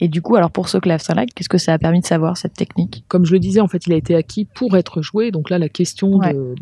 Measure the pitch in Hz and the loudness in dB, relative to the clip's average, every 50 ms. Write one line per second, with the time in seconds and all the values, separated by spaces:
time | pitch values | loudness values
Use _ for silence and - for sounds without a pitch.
0 | 175 170 151 170 165 - 233 214 170 165 - 196 185 - - 185 - 180 160 156 | -2 -2 -2 -2 -2 2 2 4 4 2 0 -2 -4 -2 -2 -2 0 0 0 0
1 | - - 170 185 254 247 - - 180 - - 175 - - 165 156 - 165 170 180 | -2 -2 -2 -2 -2 -4 -6 -10 -8 0 0 0 2 2 0 2 2 2 2 2
2 | 170 - 170 160 160 165 180 - - 160 - - 185 - - 185 175 190 - 117 | 2 2 0 0 0 0 -2 -4 -8 -10 -6 -6 -6 -4 -2 -4 -4 -4 -6 -14
3 | - - - 185 175 160 185 190 175 190 190 220 208 175 - 175 - 175 170 160 | -14 -2 2 2 4 4 4 2 2 2 2 2 2 2 0 -4 -2 0 0 0
4 | 127 - 170 165 156 - - 214 208 - _ - 254 233 190 185 175 - - 170 | 0 2 0 0 0 -2 -6 -8 -8 -8 _ -4 -2 2 2 2 2 2 -4 -8
5 | 151 - - 214 226 240 196 160 147 - 180 180 160 147 - - 180 - - - | -8 -4 -2 -2 -2 0 -2 -4 -4 -2 -2 -2 -2 -2 -2 -2 -4 -4 -2 -2
6 | 196 196 196 196 190 175 147 135 131 123 127 - | 0 2 2 4 2 2 0 -2 -4 -6 -8 -10